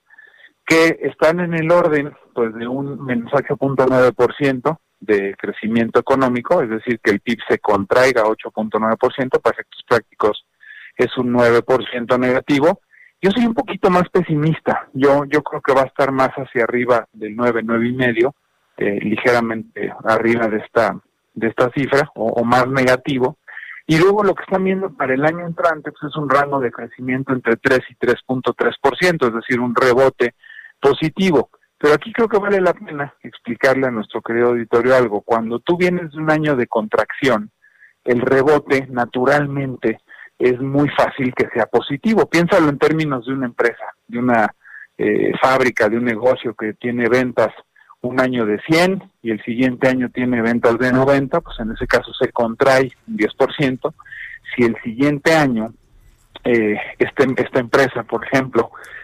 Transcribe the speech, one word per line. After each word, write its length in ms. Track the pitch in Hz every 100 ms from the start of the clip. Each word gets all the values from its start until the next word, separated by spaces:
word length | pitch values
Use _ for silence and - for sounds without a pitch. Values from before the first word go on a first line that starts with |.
| _ _ - _ _ _
que 360 | - 160 165 -
están 380 | 139 - 156 170
en 160 | 175 165
el 160 | 160
orden, 420 | 175 175 151 143 - _ -
pues, 180 | 117
de 140 | 110 120
un 360 | 131 139 139
menos 280 | 135 120 117
ocho 240 | 139 - -
punto 300 | 139 135 131
nueve 240 | 127 127
por 220 | 117 120 -
ciento 440 | 143 127 143 160 _ _
de 360 | - 104 98 95
crecimiento 600 | 104 - 107 117 113 123
económico, 640 | 117 135 131 123 - 180
es 80 | 120
decir, 300 | 113 123 117
que 100 | -
el 100 | 101
pib 200 | - 113 -
se 80 | 110
contraiga 720 | - 101 98 120 131 120 107
ocho 240 | 110 117
punto 260 | - 110 107
nueve 160 | 110 110
por 140 | 123
ciento, 280 | - 131 -
para 160 | 117 -
efectos 280 | - - -
prácticos 560 | 117 - - 107 104 _ _ - - - -
es 200 | 123 -
un 140 | 123
nueve 320 | 120 120 117
por 200 | 107 127 104
ciento 300 | 123 117 123
negativo. 640 | 127 127 - 143 156 196 _ _ _ _
Yo 60 | 185
soy 140 | 247 233
un 80 |
poquito 380 | 226 - 196 -
más 180 | 269 -
pesimista, 760 | 190 170 151 156 156 - - -
yo, 320 | 135 139 143 139
yo 180 | 151
creo 180 | - 147
que 120 | -
va 80 | 135
a 40 | 131
estar 260 | - 135
más 180 | 135 131
hacia 340 | - 131 127
arriba 440 | 113 120 123 120 107
del 220 | 110 107 107
nueve, 260 | 120 117
nueve 240 | 110 117 120
y 60 |
medio, 400 | 127 127 113 127 - _ _ _ -
eh, 220 | 107 101
ligeramente 960 | 107 104 127 120 117 113 110 - 98 -
arriba 440 | 110 113 113 117 113
de 100 | 104
esta, 420 | - 117 107 92 _ _ _ -
de 120 | 110
esta 220 | - 123
cifra, 380 | 143 127 139 147 -
o, 140 | 110
o 140 | 120
más 240 | 117 127 127
negativo. 720 | 135 127 127 - 131 127 - - - - - -
Y 120 | 156
luego 260 | 185 208
lo 100 | 202
que 100 | 165
están 200 | - 190
viendo 280 | 190 190 190
para 220 | - 131
el 100 | 131
año 220 | 151 170 175
entrante, 460 | 170 170 156 147
pues, 200 | - 147
es 60 | 156
un 120 | 143
rango 300 | 135 147 139
de 120 | 120
crecimiento 600 | 120 120 - 127 131 135
entre 260 | 127 117 117
tres 240 | 135 127 -
y 60 | -
tres 200 | 123 117 -
punto 280 | 127 123
tres 220 | - 117 -
por 160 | 139 127
ciento, 300 | 180 165 123
es 80 | 113
decir, 240 | - 120
un 160 | 123 117
rebote 580 | 127 123 131 - 120 - - - - _
positivo. 720 | 208 202 160 - 190 143 - _ _ _
Pero 160 | 147
aquí 180 | 151 226
creo 160 | 214 226
que 120 | 214
vale 200 | 202 202
la 140 | 180
pena 400 | 165 208 147 143 -
explicarle 640 | 120 - - 113 135 131 131
a 40 |
nuestro 300 | 113 104 113
querido 280 | - 117 120
auditorio 460 | 120 113 120 123 131
algo. 260 | 120 101
Cuando 380 | - 117 113 117
tú 180 | - 175
vienes 340 | 180 180 165
de 60 | 147
un 140 | 156
año 240 | 156 151 131
de 100 | 120
contracción, 880 | 113 107 113 107 - 135 110 107 _ _ _ _ _
el 180 | - 120
rebote 680 | 120 135 139 147 147 135 131
naturalmente 1120 | 127 117 127 127 147 143 139 139 123 120 110 _ - - -
es 200 | 123 123
muy 300 | 135 139 143
fácil 460 | - 117 - 127 127
que 120 | 120
sea 140 | 120 107
positivo. 580 | 117 - 143 - 214 143
Piénsalo 420 | 165 170 190 151
en 100 | 143
términos 480 | 151 160 156 131 120
de 60 |
una 120 | 135 123
empresa, 380 | - 117 - - - -
de 100 | 120
una, 380 | 123 117 107 - - - - -
eh, 360 | 107 104 104 -
fábrica, 480 | 131 131 127 - 107
de 100 | 117
un 80 | 123
negocio 500 | 107 123 127 123 -
que 180 | 107
tiene 340 | 101 123 120 117
ventas 400 | 127 127 120 110 - - _ _ _
un 180 | 123 127
año 280 | 131 123 107
de 120 | 104 -
cien 360 | 160 180 190 - _
y 80 | 117
el 140 | 107
siguiente 440 | - 117 131 123 131
año 220 | 127 123
tiene 320 | - 123 123
ventas 380 | 113 117 117 113
de 120 | 127
noventa, 500 | 127 135 139 131 170
pues 180 | - -
en 120 | 110
ese 140 | 113 127
caso 260 | 120 - -
se 120 | 123
contrae 600 | - 117 113 135 131 131 - -
un 100 | 107
diez 160 | 104 -
por 180 | 131 -
ciento. 380 | 135 127 147 - - - - - - -
Si 80 |
el 120 | 117 110
siguiente 540 | 120 110 147 143 165 160
año, 380 | 139 113 110 - _ _ _ _ _ -
eh, 320 | - 117 107 104 - -
este, 300 | - - 135 127
esta 220 | - 131
empresa, 420 | 120 139 131 127
por 240 | 110 113 -
ejemplo, 460 | 135 127 113 113 - - -